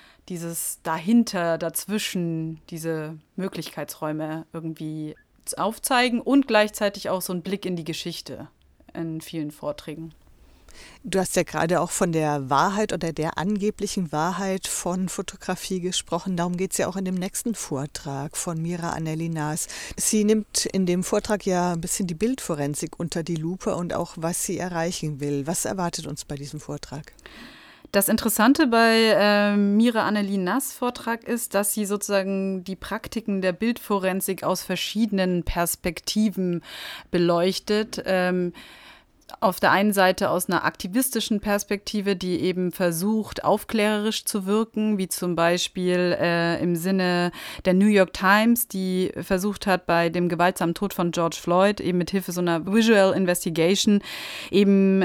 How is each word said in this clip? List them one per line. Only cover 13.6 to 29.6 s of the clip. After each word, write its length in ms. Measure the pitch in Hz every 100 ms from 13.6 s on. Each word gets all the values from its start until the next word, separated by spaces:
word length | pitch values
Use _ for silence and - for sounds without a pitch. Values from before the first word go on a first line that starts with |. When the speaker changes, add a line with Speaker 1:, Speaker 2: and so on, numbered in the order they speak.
| 208 - 202 202 165
Speaker 2:
Wahrheit 560 | 151 170 180 196 190 -
von 400 | - 175 185 185
Fotografie 720 | - 180 - - 180 - 185
gesprochen. 560 | 180 - - 170 190
Darum 220 | 175 180 180
geht's 200 | 190 -
ja 120 | -
auch 80 | 185
in 80 |
dem 100 | 185
nächsten 400 | 185 185 - 240
Vortrag 800 | 202 - 135 151 - 143 139 147
von 260 | - 180 160
Mira 280 | 165 170 170
Anneli 400 | - 160 156 165
Naas. 400 | 160 151 160 - - -
Sie 300 | - - 214
nimmt 400 | 208 220 - -
in 200 | - 190
dem 200 | 180 180
Vortrag 400 | - 214 - 208
ja 260 | 196 180 180
ein 80 | 170
bisschen 280 | 170 - 175
die 80 |
Bildforensik 840 | 160 226 262 - 147 143 147 156 -
unter 240 | 170 170
die 140 | 165 165
Lupe 400 | 165 185 220 175
und 160 | 175
auch, 220 | - 170 170
was 260 | 165 180
sie 140 | - 170
erreichen 640 | 180 170 170 - 156 139
will. 260 | 143 143 139
Was 160 | 185
erwartet 420 | - 190 170 -
uns 200 | 156 147
bei 100 | -
diesem 240 | 143 143 151
Vortrag? 540 | - 147 - 139 - - - - - - - - -
Speaker 1:
Das 160 | 196 190
Interessante 580 | 220 220 - 226 285 269
bei, 480 | 226 226 226 220 175
äh, 380 | 208 208 208
Mira 500 | 202